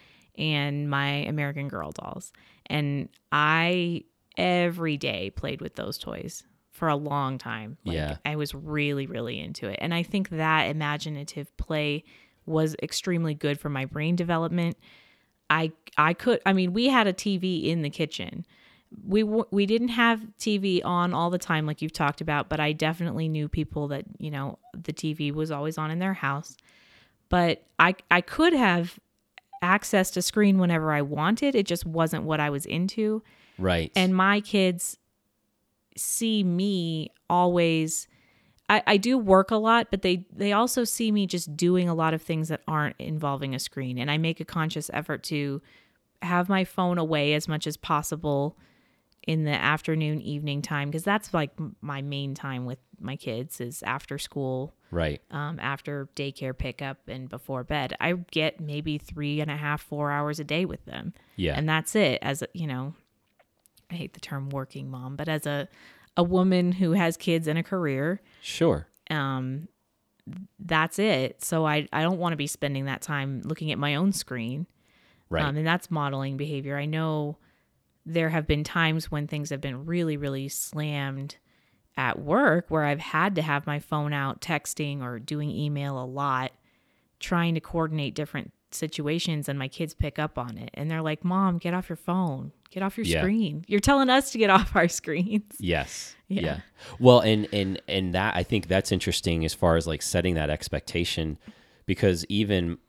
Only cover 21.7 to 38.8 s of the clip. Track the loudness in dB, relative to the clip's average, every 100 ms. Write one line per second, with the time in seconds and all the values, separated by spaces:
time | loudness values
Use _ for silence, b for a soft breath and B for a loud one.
21.7 | -4 -6 -2 -2 -2 -2 -2 -2 -2 0
22.7 | 0 0 0 -4 -2 -2 -2 -2 -4 -4
23.7 | -4 -4 -6 -10 -10 -8 -6 -8 -10 -16
24.7 | -14 -10 -6 -4 -2 -2 -2 -2 -2 -4
25.7 | -4 -4 -2 -2 0 -2 -2 -6 -16 b
26.7 | b b b b b 0 2 4 2 _
27.7 | 4 4 4 4 2 4 4 4 6 4
28.7 | 4 0 -6 _ _ _ -20 _ -2 2
29.7 | 2 4 2 2 0 -2 4 6 6 6
30.7 | 4 2 2 0 0 0 2 2 2 2
31.7 | -2 -2 2 2 2 0 0 0 -2 -2
32.7 | -2 -2 0 0 -2 -6 b b b 2
33.7 | 2 2 2 4 4 4 4 2 2 2
34.7 | 2 -6 -10 _ _ _ _ _ _ _
35.7 | _ _ -8 -4 -2 2 2 2 2 2
36.7 | 0 0 -4 -6 _ 0 4 4 6 4
37.7 | 4 2 -2 -8 b b b b b 2
38.7 | 4